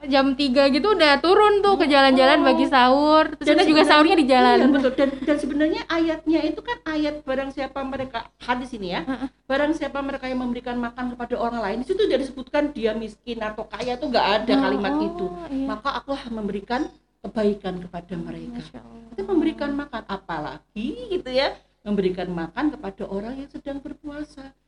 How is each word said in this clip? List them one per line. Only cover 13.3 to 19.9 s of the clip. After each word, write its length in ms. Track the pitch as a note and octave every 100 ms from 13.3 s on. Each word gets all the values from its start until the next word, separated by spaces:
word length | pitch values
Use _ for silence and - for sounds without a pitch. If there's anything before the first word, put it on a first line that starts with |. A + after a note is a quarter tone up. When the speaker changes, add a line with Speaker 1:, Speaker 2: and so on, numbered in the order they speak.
| A#3
Speaker 2:
atau 300 | G#3+ G#3+ G#3+
kaya, 320 | G#3 B3 B3
itu 60 | D4+
nggak 200 | A#3 E3 G#3+
ada 120 | -
Speaker 1:
Oh, 60 | C4+
Speaker 2:
kalimat 300 | C#4 G3+ G3+
Speaker 1:
oh, 100 | C#4+
Speaker 2:
itu. 220 | E4 F4 F4+ F4 E4
Speaker 1:
iya. 140 | C4+ C4+
Speaker 2:
Maka 200 | G#3+ C#4 -
Allah 240 | - C#4 B3+
memberikan 480 | A3+ G3+ G3+ G3 A#3+ E4 - _ _
kebaikan 560 | - A3+ G#3 G3+ F#3+ F3+
kepada 360 | F3 F3 F3 E3+
mereka. 400 | E3+ E3 B3 A#3+
Speaker 1:
Masya 180 | - A#3+
Allah. 280 | A#3 A#3 -
Speaker 2:
Itu 100 | -
memberikan 480 | G4 F4+ D#4+ D#4 C#4+
makan, 280 | C#4 C#4+